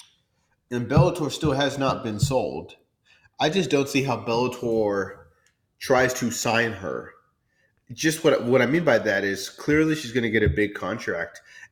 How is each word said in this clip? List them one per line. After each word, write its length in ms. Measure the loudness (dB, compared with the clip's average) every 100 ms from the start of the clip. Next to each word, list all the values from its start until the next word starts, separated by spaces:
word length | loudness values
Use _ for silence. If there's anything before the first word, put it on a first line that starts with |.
| -20 _ _ _ _ _ _
and 180 | -6 2
Bellator 420 | 4 4 2 -4
still 220 | -2 -2
has 240 | 0 0 0
not 260 | -2 -2
been 160 | -6 -2
sold, 560 | 0 0 -2 -6 -12 -18 _ _ _ _ _ -2
I 80 | 0
just 200 | 0 2
don't 180 | 0 2
see 160 | 0
how 140 | 0 -2
Bellator 1000 | -2 0 -2 -2 -2 0 0 0 -4 -10 -20 _ _ _ _ _
tries 340 | 2 4 4 0
to 160 | -4
sign 420 | -2 0 2 0
her. 380 | -4 -6 -8 -10 -18 _ _ _ _ _ _ -18
Just 320 | -4 -4 0
what, 200 | 2 2 4
what 160 | 4
I 40 | 4
mean 200 | 2 4
by 120 | 2
that 260 | 2 0
is 260 | 0 -2 -8
clearly 440 | -6 0 2 2
she's 200 | 0 -4
gonna 160 | -2 0
get 120 | 2
a 80 | 2
big 240 | 2 0
contract. 680 | -2 -6 -6 -4 -6 -6 -12 -20 -20 -8